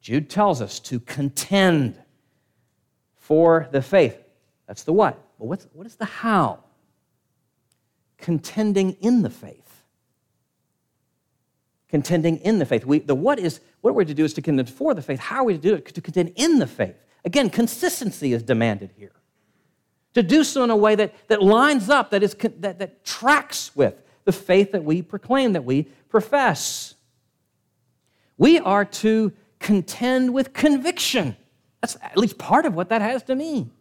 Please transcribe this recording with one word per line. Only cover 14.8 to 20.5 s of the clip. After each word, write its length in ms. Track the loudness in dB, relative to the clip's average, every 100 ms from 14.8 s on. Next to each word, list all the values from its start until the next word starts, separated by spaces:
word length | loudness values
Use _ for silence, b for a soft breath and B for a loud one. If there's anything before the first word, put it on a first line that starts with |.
| -4
the 80 | -4
faith. 180 | -6 -10
How 220 | -6 -4
are 20 |
we 100 | -2
to 60 | 0
do 140 | 0
it? 200 | -2 -4
To 60 | -14
contend 320 | -6 -2 -2 0
in 220 | 2 2
the 80 | 2
faith. 280 | -4 -6 -6 _ _ -4
Again, 240 | 0 0
consistency 840 | 0 -2 -2 -6 -4 -8 -4 -2
is 120 | -2
demanded 480 | 0 0 0 -2 -10 _
here. 160 | -20 _ _ _ _ _ _ _ _ _ _
To 100 | 0
do 200 | 4 4
so 200 | 4